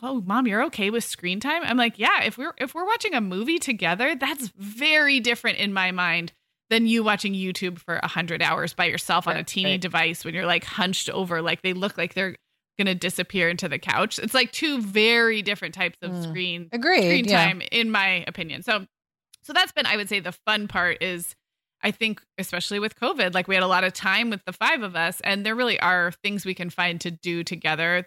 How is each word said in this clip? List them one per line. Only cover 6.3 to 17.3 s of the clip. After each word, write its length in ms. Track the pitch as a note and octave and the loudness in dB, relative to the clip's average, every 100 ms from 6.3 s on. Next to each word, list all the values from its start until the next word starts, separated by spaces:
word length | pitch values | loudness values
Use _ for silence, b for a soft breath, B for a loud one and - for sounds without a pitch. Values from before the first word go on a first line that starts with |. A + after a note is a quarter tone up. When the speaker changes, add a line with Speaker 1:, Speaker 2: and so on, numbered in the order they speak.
| - _ _ - | -10 _ _ 0
Speaker 1:
than 160 | A3+ A3+ | 2 4
you 160 | A3+ | 4
watching 300 | G#3+ G3+ G3+ | 2 0 0
YouTube 440 | G3 F#3 F#3 F#3 E3+ | -2 -4 -4 -6 -6
for 200 | - E3 | -6 -4
a 100 | E3+ | -4
hundred 340 | E3+ E3+ D#3+ | -4 -4 0
hours 320 | D#3 D3+ E3 | 0 0 -2
by 120 | - F3 | 0 0
yourself 420 | - - F3 F#3+ | 0 0 0 0
on 60 | |
a 60 | E3 | -4
Speaker 2:
Right, 80 | E3+ | -4
Speaker 1:
teeny 240 | G3 F#3+ | -2 0
Speaker 2:
right. 80 | F#3 | 0
Speaker 1:
device 440 | F3+ E3+ E3 E3+ E3 | 0 2 0 -2 -6
when 80 | |
you're, 140 | E3 E3+ | -4 0
like, 160 | F3 | 0
hunched 480 | - - F#3 F#3 - | -2 -2 -2 -2 -4
over, 320 | - F#3 E3 | -4 -2 -2
like, 180 | E3 E3+ | -2 -2
they 120 | F#3 | -2
look 220 | F#3 F#3+ - | -2 -4 -4
like 180 | F3 F#3 | -6 -4
they're 200 | F#3+ - _ _ _ - | -4 -6 _ _ _ -2
gonna 160 | G3 F3+ | 0 0
disappear 540 | F#3 F3+ F3 G3 E3 | -2 -4 -2 0 0
into 200 | F3 F3 | 0 -4
the 80 | C#3 | -4
couch." 400 | - C3+ G#3+ - | 0 2 0 0
It's, 160 | A3 | 0
like, 180 | C4 B3 | 2 2
two 300 | - D#4 C#4 | 0 -2 0
very 640 | G#3 G#3 A3 A#3 A3+ A3 | 0 4 6 6 4 2
different 320 | G3 G3+ E3+ E3+ | -2 -4 -6 -4
types 240 | F3+ - | -4 -4
of 80 | F3+ | -6
Speaker 2:
Mm. 120 | F3+ | -4
Speaker 1:
screen, 460 | E3 D#3+ F3+ E3+ E3 | -4 -4 -4 -4 -6
Speaker 2:
Agreed, 300 | A#3+ D4 F4+ | -2 2 4
Speaker 1:
screen 220 | F#3 C4+ | 6 4
Speaker 2:
yeah. 200 | A3 | 4